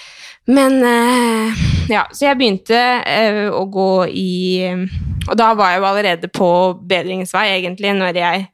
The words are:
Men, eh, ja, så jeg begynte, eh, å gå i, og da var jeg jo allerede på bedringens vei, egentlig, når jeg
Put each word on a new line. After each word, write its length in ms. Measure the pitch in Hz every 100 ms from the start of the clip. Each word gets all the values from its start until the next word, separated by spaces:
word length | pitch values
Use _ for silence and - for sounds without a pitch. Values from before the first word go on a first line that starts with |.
| - - - - -
Men, 300 | 269 269 262
eh, 680 | 240 233 233 247 240 226 220 220 - - -
ja, 160 | 214 -
så 100 | - 285
jeg 80 | 269
begynte, 400 | 254 190 - 226 247 247 -
eh, 440 | 143 220 208 208
å 140 | 135 196
gå 380 | 196 190 190 180
i, 560 | - 185 180 185 185 185 180 185 - - - -
og 80 | 214
da 180 | 226
var 200 | 220 190
jeg 80 | 180
jo 60 | 196
allerede 420 | 196 202 170 180
på 160 | - 180 175 185 180 175
bedringens 460 | 180 175 185 185
vei, 160 | 185 208 190
egentlig, 300 | 180 185 202 196
når 200 | 185 175
jeg 320 | 175 180 190